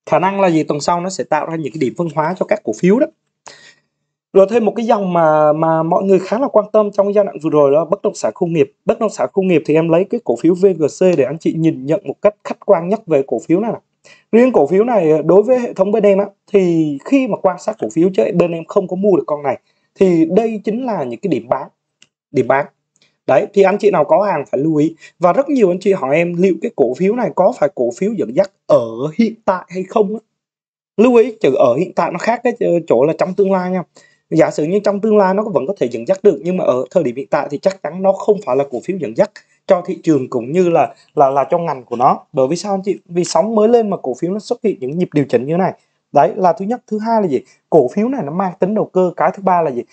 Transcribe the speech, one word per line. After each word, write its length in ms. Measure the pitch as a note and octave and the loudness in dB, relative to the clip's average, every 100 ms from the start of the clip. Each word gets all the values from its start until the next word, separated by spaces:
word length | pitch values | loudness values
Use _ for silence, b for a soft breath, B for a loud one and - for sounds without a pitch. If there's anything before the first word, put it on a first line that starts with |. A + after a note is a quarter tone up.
| - | -2
Khả 120 | D#3 | 0
năng 220 | F3+ G3 | 0 0
là 100 | F#3+ | 2
gì? 140 | D#3+ | 2
Tuần 160 | C#3+ D3 | 0 -4
sau 200 | C#3+ F3 | -2 -2
nó 100 | F3+ | -4
sẽ 140 | F#3 | -8
tạo 220 | - D3+ C#3+ | -4 -4 -4
ra 100 | E3 | -6
những 160 | C#3+ | -8
cái 80 | D#3 | -4
điểm 140 | F3+ F3 | -4 -4
phân 100 | E3+ | -4
hóa 200 | D3+ D#3 F#3+ | -2 -4 -4
cho 80 | - | -4
các 140 | - | -4
cổ 80 | - G#2+ | -4 0
phiếu 200 | F3+ A3 | 2 2
đó. 80 | D#4 - _ _ B B B B B _ _ _ _ | 0 -4 _ _ B B B B B _ _ _ _
Rồi 140 | G3 G3 | 4 4
thêm 140 | A#3 | 2
một 80 | G#3+ A#3 | 0 0
cái 100 | A3+ | 0
dòng 260 | A3+ F#3+ | 0 0
mà, 400 | F3 D#3+ D3+ D3+ | 2 4 4 2
mà 300 | D3+ D#3+ D#3+ | 2 0 0
mọi 200 | D#3+ F3+ | 0 0
người 160 | G3 F#3+ | 2 0
khá 200 | F#3 G#3 | 0 -4
là 100 | C4+ | 0
quan 180 | G#3+ G3 | 0 2
tâm 180 | G#3+ G#3 | 0 0
trong 240 | G3 G3+ | 0 0
giai 100 | G3+ | 0
đoạn 120 | G3 - | 0 -2
vừa 80 | D#3 | 0
rồi 200 | D3+ C#3+ | 2 4
đó 80 | C#3+ | 2
là 60 | |
bất 180 | D#3+ F3 | 0 -2
động 120 | G#3+ | -4
sản 180 | - A2+ | -4 -6
khu 120 | - F3 | -4 -2
nghiệp. 260 | E3 C3+ _ | 0 -2 _
Bất 140 | - - | -4 -2
động 120 | G#3+ | -4
sản 180 | - B2+ | -2 -4
khu 100 | - | -2
nghiệp 200 | F#3+ E3+ C3+ | 0 0 2
thì 80 | |
em 140 | D3+ D#3+ | 0 2
lấy 160 | D#3+ | 0
cái 160 | F#3+ - | 0 -4
cổ 120 | - B2 | -4 -2
phiếu 180 | D#3+ | 0
V 120 | F3+ G3 E3 | 2 2 2
G 60 | D3 - | -2 0
C 20 | F#3 E3+ | 0 2
để 80 | |
anh 140 | B2+ D#3 | 0 -4
chị 160 | F3 E3 | -6 -2
nhìn 300 | D#3+ C3+ C3 | -2 -2 -2
nhận 160 | D3+ - | -4 -6
một 80 | - | -2
cách 120 | G3+ - | -2 -2
khách 220 | - - - | -8 -6 0
quan 220 | F#3 E3+ | 0 0
nhất 180 | G#3+ - | -6 -2
về 160 | D3+ C3+ | -2 0
cổ 120 | A#2 - | -4 -2
phiếu 140 | E3+ | -2
này. 120 | A3+ D3 _ _ b b _ | -2 -6 _ _ b b _
Riêng 200 | A3 B3+ | 4 4
cổ 140 | A3+ C#3+ | 4 2
phiếu 180 | F#3+ | 2
này 380 | A3+ A#3 E3 D#3 | 2 2 2 2
đối 180 | D3+ F3+ | 4 4
với 160 | G#3+ B3 | 4 2
hệ 140 | A#3+ | 0
thống 200 | - F#3+ | -2 0
bên 100 | A3+ | 2
em 160 | G3+ G3 | 2 2
á, 80 | G3+ - _ | -2 -8 _
thì 460 | G#3 F#3 E3 D#3 C#3 | 0 2 2 0 -4
khi 240 | - C#4 B3+ | 0 0 0
mà 80 | F3+ | -2
quan 200 | F#3+ F3 | -2 -2
sát 180 | - G#3+ | -6 -6
cổ 100 | A2 | -4
phiếu 180 | D#3+ F3+ | 0 0
chứ 80 | F#3+ A3 | 2 0
bên 180 | F3 F3 | 0 0
em 120 | E3 | -2
không 240 | E3 - F#3 | -4 -4 -2
có 80 | F#3 | -2
mua 200 | G#3 E3+ | 0 0
được 80 | - | 0
con 160 | D3 | -4
này. 180 | C#3+ A#2 _ _ _ | -4 -6 _ _ _
Thì 320 | - F#3+ E3+ D#3+ | 0 2 4 2
đây 300 | F#3 A3+ A3 | 0 -2 -4
chính 220 | G#3 A3 C4 | -6 -6 -4
là 180 | G3 | -6
những 160 | C3 A#2 | -6 -6
cái 80 | G3 | -4
điểm 200 | C3 A2+ | -4 -6
bán. 200 | C3+ E3 _ _ _ _ _ _ | -12 -12 _ _ _ _ _ _
Điểm 180 | C#3+ A#2 | -4 0
bán. 180 | C3+ - _ _ _ _ _ - | -2 -4 _ _ _ _ _ -2
Đấy, 200 | C3 C#3 | 0 0
thì 80 | G3 | 2
anh 160 | F#3+ G3+ | 2 2
chị 120 | G3 | 2
nào 140 | F3 | 2
có 180 | C#3+ D#3+ | 2 2
hàng 220 | G3+ E3 C3+ | 0 -4 -4
phải 100 | - | -4
lưu 160 | D3+ D#3 | -2 0
ý. 180 | D#3 B B - | -2 B B -2
Và 140 | F3 | 0
rất 160 | F3+ C#4+ | 2 0
nhiều 220 | C#4 G3 | 2 2
anh 100 | F#3 | 0
chị 120 | G3+ | -2
hỏi 240 | F#3+ C3 D3+ | -2 0 0
em 180 | E3+ E3+ | 0 0
liệu 160 | F#3+ D#3+ | 0 0
cái 80 | A#3 - | -4 -2
cổ 180 | A#2+ | -2
phiếu 200 | B2+ F#3 | 0 -2
này 160 | A#3+ G3+ | 0 -2
có 180 | - F#3 B3 | 0 0 0
phải 100 | C#3+ | -2
cổ 160 | - A#2+ - | -2 -4 -2
phiếu 160 | G3 | -4
dẫn 240 | G#3+ A2 C3 | -4 -2 -2
dắt 140 | F#3 _ - | -2 _ 0
ở 180 | D3 A2+ A2+ C#3+ D3+ | 0 0 -6 -4 -2
hiện 160 | A3+ A3+ | -2 -2
tại 200 | - F3+ - | -4 -4 -6
hay 140 | F3+ | -10
không 320 | F#3 A3+ G3+ | -6 -4 -4
á. 60 | A3 - _ _ _ _ _ _ - | -8 -14 _ _ _ _ _ _ 2
Lưu 180 | A#3+ | 4
ý 220 | A#3+ B3 A3 | 4 2 0
chữ 140 | D3 | 0
ở 200 | C3 C3+ A#2+ | 2 2 2
hiện 140 | F3 | -2
tại 160 | - E3+ | -2 -4
nó 60 | F3 | -2
khác 220 | - A#3 | -4 -2
cái 80 | B3 A3+ F3 E3+ E3 | -4 -2 -2 -2 0
chỗ 160 | A#2+ | 2
là 80 | C#3+ D#3+ | 2 0
trong 160 | F#3 | -2
tương 180 | F#3 F#3+ | 0 0
lai 180 | F#3+ F3+ | 0 -2
nha. 120 | F#3 - b b b _ | -6 -8 b b b _
Giả 200 | D#3+ D3 | 2 2
sử 140 | - | 0
như 160 | D3+ G3+ | -2 -2
trong 160 | G#3 G3+ | -2 -2
tương 160 | A3 G#3 | 2 2
lai 180 | F#3+ | 2
nó 80 | F#3+ | 0
vẫn 240 | A3 D#3 C3+ | -2 -2 -4
có 80 | G3+ | -4
thể 80 | B2+ | -4
dẫn 160 | A#2+ B2 | -4 -4
dắt 120 | F#3+ | 0
được, 160 | G#3 D3+ | 0 0
nhưng 140 | E3+ F3+ | -2 -2
mà 80 | |
ở 200 | - B2+ C3 | 0 -2 -2
thời 120 | F#3 | -2
điểm 140 | C#3 A#2+ | -2 -4
hiện 100 | C3+ | -4
tại 180 | D3+ C#3 | -4 -4
thì 80 | C#3+ | -4
chắc 240 | G3 - | -4 -4
chắn 200 | - F3 | -6 -2
nó 100 | F#3+ | 0
không 260 | F#3+ - G3+ - | 0 0 -2 -2
phải 100 | C3 | -2
là 80 | C#3 | -2
cổ 100 | A#2+ | -6
phiếu 120 | - F#3+ | -8 -8
dẫn 180 | B2+ A#2 | -4 -2
dắt 140 | G#3 - b b - | -2 -4 b b 0
cho 160 | F3+ F3 | 0 0
thị 120 | - | -4
trường 280 | - D3 B2+ | 0 0 0
cũng 220 | B2+ A#2 | -6 -2
như 160 | E3 F3+ | 0 2
là, 260 | E3 B2 B B | 2 0 B B
là, 160 | - C3+ | 2 2
là 140 | C#3 C3+ | 2 0
cho 80 | F3 | 0
ngành 260 | E3+ C#3 | -2 -8
của 120 | A#2+ A#2+ | -8 0
nó. 220 | C3+ G#3 - | 2 2 -2
Bởi 160 | D3 C3 | -2 0
vì 80 | F3 | 0
sao 180 | G#3 | -4
anh 60 | G3 | -4
chị? 140 | G3 F3+ - | -4 -8 -6
Vì 180 | E3+ | -6
sóng 300 | E3+ - G#3+ | -2 0 0
mới 140 | A3+ A3 | 2 4
lên 220 | A#3+ G#3+ | 4 2
mà 60 | F3+ | -4
cổ 180 | C3+ | -6
phiếu 180 | B2 E3 | -6 -6
nó 60 | G#3 | -6
xuất 240 | - - | -6 -4
hiện 140 | G#3+ B2+ | -4 -4
những 180 | B2+ D#3+ | -6 -4
nhịp 100 | F3+ | -2
điều 120 | D3+ C3+ | -2 0
chỉnh 180 | A#2 C3 | -2 -2
như 60 | |
thế 40 | E3+ | -2
này. 140 | F3+ - _ _ _ | -2 -4 _ _ _
Đấy 200 | C#3+ D#3+ A3 | 2 2 2
là 160 | F#3 | 0
thứ 120 | E3 | 0
nhất. 180 | G3 A#3+ - | -4 -8 -6
Thứ 120 | G#3+ | -6
hai 240 | A3 A3+ | -2 0
là 60 | G3 | 0
gì? 120 | C3 b b _ | -2 b b _
Cổ 180 | E3+ B2 | 2 2
phiếu 200 | - A3+ | 0 -4
này 140 | C4+ | -4
nó 80 | C#3+ | -6
mang 200 | E3 F#3+ E3+ | -6 -6 -4
tính 160 | F#3 | -4
đầu 100 | G#3+ | -2
cơ. 280 | E3 F#3 F3+ - | -2 0 -2 0
Cái 140 | D3+ | -2
thứ 80 | F#3+ | -2
ba 200 | F#3+ F3+ | 0 0
là 80 | D#3+ | 0
gì? 120 | A#2+ - | -4 -10